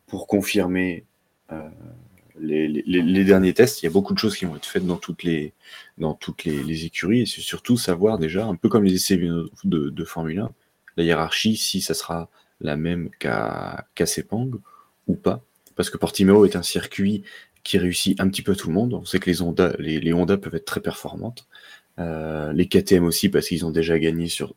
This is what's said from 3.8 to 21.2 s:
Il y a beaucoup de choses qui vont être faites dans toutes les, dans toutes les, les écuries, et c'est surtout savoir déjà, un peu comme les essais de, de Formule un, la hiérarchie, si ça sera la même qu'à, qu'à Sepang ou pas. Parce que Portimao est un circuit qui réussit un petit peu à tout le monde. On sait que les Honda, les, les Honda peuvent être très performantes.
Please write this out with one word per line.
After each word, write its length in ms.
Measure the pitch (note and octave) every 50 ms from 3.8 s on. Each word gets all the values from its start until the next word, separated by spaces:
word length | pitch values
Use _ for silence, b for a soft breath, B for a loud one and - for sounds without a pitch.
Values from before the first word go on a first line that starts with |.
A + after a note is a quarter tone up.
| -
Il 40 |
y 20 | D#2+
a 40 | D#2+
beaucoup 220 | G2+ G2 - G2
de 40 | -
choses 180 | - G#2+ G2+
qui 80 | - F#2+
vont 120 | F2 D2+
être 100 | D2 -
faites 200 | - - G2 F#2
dans 100 | F2 F2
toutes 260 | E2+ - - E2 - -
les, 300 | F2 E2 D2+ D2+ D2 - B B B B B B B B -
dans 160 | E2 D#2 D2
toutes 300 | - - - D#2 - -
les, 180 | E2+ D2+ C#2 C2+
les 220 | D#2 D#2+ D#2 E2
écuries, 380 | E2 - - - F2+ A2+ B2+ A2
et 40 |
c'est 140 | - - -
surtout 360 | - - - - - - B2
savoir 420 | A#2+ - F#2+ F2 E2+ G2 A2 A2 -
déjà, 280 | D#2+ D#2 E2+ F#2+ A2+
un 80 | A2 F2+
peu 140 | - - G#2+
comme 160 | A#2 A2 G2+
les 100 | F#2+ F#2
essais 220 | F#2 - - G2
de, 340 | F2 E2+ E2+ E2+ E2+ E2 - - - -
de 400 | G2 F2 D#2+ C#2+ C#2+ - D#2+ D#2+
Formule 360 | - - E2+ D#2+ D#2+ D#2+ G2
un, 100 | A#2 B2 - _ _ _ _ _ _ - _
la 80 | - E2+
hiérarchie, 520 | E2 E2 D#2 E2 D#2+ - - - A2 A2
si 240 | - - - - F#2+
ça 140 | - - D#2+
sera 340 | - - - E2+ E2+ E2+ - b b b b b _
la 160 | - D#2 C#2+
même 340 | D2+ D#2+ E2+ F2 F2 D#2+ - - _
qu'à, 680 | - C#2 A1+ G#1 A1 A1 G1+ G1+ G1+ G1+ G1+ - - _ _
qu'à 120 | - E2+
Sepang 440 | - - - - - G2 A2+ B2+ C3+ A#2+ G2+ b b b b b b b _ _
ou 80 | - E2+
pas. 280 | - - F#2+ F#2+ B2 - _ _ _ _ - _
Parce 140 | - F2+ -
que 60 | -
Portimao 480 | - E2+ - - - G2 F#2+ G2+ G#2+ G2+
est 120 | F#2+ -
un 60 | F2+ E2+
circuit 600 | - - F2+ - - - - G2 G2+ G#2+ G3 B B B B B B B B _
qui 160 | - - F#2
réussit 400 | F2 F2+ F2 - - F#2 - -
un 80 | F#2+ G2
petit 140 | F#2+ - -
peu 100 | G2+ F#2+
à 20 |
tout 120 | F#2+ - E2
le 60 | D#2
monde. 200 | F#2+ A#2+ B2 A2+
On 100 | E2 -
sait 160 | - - F#2
que 100 | - F#2
les 120 | F2 E2 F2
Honda, 300 | E2+ E2 - F2+ E2+ - -
les, 220 | D2+ D#2 D#2 D2+
les 120 | D#2+ E2 E2
Honda 240 | F2 F2 E2 G2
peuvent 180 | G2 G2 D#2+ E2
être 100 | E2 -
très 160 | - - -
performantes. 640 | - F2 - - - - - E2